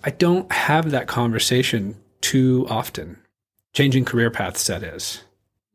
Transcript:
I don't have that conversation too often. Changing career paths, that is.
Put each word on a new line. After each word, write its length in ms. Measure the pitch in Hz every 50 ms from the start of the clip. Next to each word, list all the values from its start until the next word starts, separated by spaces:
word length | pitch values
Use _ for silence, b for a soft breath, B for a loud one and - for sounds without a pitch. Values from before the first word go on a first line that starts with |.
| -
I 60 | 143
don't 420 | - - 180 175 175 185 - -
have 400 | - - - - 147 160 160 156
that 160 | 139 127 -
conversation 880 | - - 123 120 117 113 110 - - 123 127 131 - - 113 98 101 107 - _ _ _ -
too 460 | - - - 135 131 131 127 123 127 -
often. 500 | 117 113 - - - - - - - - _ _ _ _ _ _ _ _ _ _ -
Changing 320 | - 143 139 127 131 123
career 240 | - - 117 117 117
paths, 380 | - - 104 90 - - -
that 160 | - 92 - 98
is. 400 | 82 - 92 - - - - - _ _ _ _ _ _ _ _ _